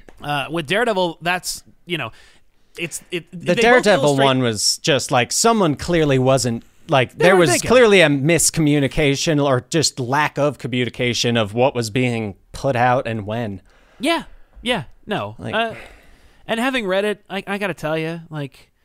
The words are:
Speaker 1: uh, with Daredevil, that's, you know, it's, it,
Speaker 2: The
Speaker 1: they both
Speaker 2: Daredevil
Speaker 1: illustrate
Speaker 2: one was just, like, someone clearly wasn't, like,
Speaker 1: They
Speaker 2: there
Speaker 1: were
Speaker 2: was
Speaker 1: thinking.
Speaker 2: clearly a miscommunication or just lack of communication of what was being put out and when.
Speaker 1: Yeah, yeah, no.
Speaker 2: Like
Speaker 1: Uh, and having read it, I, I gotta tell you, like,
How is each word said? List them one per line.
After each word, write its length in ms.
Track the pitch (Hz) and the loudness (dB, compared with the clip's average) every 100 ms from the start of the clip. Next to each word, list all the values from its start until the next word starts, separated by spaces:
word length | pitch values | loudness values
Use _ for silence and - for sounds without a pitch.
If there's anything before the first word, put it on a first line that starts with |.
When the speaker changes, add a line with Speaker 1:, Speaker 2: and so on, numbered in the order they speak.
| - - | -20 -12
Speaker 1:
uh, 240 | 143 147 127 | -6 -6 -4
with 180 | 165 139 | -6 -2
Daredevil, 500 | 196 240 190 175 - | -2 0 0 -2 -4
that's, 440 | 170 180 - - 107 _ - | -4 -4 -6 -12 -14 _ -10
you 120 | 165 | -8
know, 140 | 117 - - _ _ _ _ - | -8 -14 -20 _ _ _ _ -12
it's, 240 | 165 - - | -12 -12 -12
it, 180 | 180 - | -12 -12
Speaker 2:
The 40 | 170 | -6
Speaker 1:
they 160 | 160 | -2
both 80 | 180 | 2
Speaker 2:
Daredevil 420 | 226 247 190 175 | 6 6 6 4
Speaker 1:
illustrate 200 | 147 139 | 4 4
Speaker 2:
one 140 | 135 131 | 4 2
was 360 | 120 104 - - | 0 0 -2 -2
just, 320 | - 131 - | 0 0 0
like, 220 | 131 120 | 0 0
someone 420 | - 226 220 170 | 0 2 2 2
clearly 460 | 131 - 170 151 135 | 0 -2 0 2 2
wasn't, 420 | 127 135 123 117 - _ - | 2 2 0 -6 -10 _ -2
like, 240 | 135 120 - | 0 0 2
Speaker 1:
They 60 | |
Speaker 2:
there 100 | 466 | 4
Speaker 1:
were 60 | 185 | 6
Speaker 2:
was 100 | 165 | 4
Speaker 1:
thinking. 180 | 330 - | 2 4
Speaker 2:
clearly 320 | 247 226 196 | 4 6 6
a 60 | 156 | 4
miscommunication 1400 | 143 147 165 - - 147 147 135 - 139 139 170 147 | 2 2 2 0 0 2 2 0 0 0 0 0 0
or 180 | 143 123 - | 2 0 0
just 280 | 170 135 - | 0 0 -2
lack 400 | 120 143 147 - | -4 -2 -2 0
of 200 | 147 123 | -2 -2
communication 800 | 127 123 117 - 123 113 120 117 | -6 -4 -4 -2 -2 -2 0 0
of 160 | 101 | 0
what 220 | 113 135 | 0 0
was 160 | 123 110 | 0 -4
being 460 | 127 123 113 107 92 _ | -2 -2 -2 -6 -10 _
put 240 | - 139 127 | -6 -2 2
out 320 | 123 127 117 | 2 2 -2
and 180 | 113 101 | -6 -6
when. 340 | 113 110 98 - _ _ - | -6 -6 -10 -16 _ _ -8
Speaker 1:
Yeah, 260 | 269 330 - - - - | -4 -4 -6 -18 -20 -10
yeah, 220 | 226 220 120 - | -6 -6 -8 -16
no. 300 | - 180 104 110 | -10 -8 -8 -10
Speaker 2:
Like 140 | 117 | -8
Speaker 1:
Uh, 200 | 208 226 - - - - _ _ _ - | -6 -6 -10 -20 -20 -20 _ _ _ -6
and 140 | 226 | -4
having 260 | 262 254 196 | -2 -2 -2
read 180 | 190 | -2
it, 200 | 208 202 - | -2 -6 -10
I, 140 | 190 | -10
I 140 | 190 202 | -8 -6
gotta 160 | 202 | -6
tell 240 | 156 151 160 | -6 -6 -4
you, 220 | 160 170 165 | -6 -10 -12
like, 400 | 151 139 - _ _ | -12 -12 -14 _ _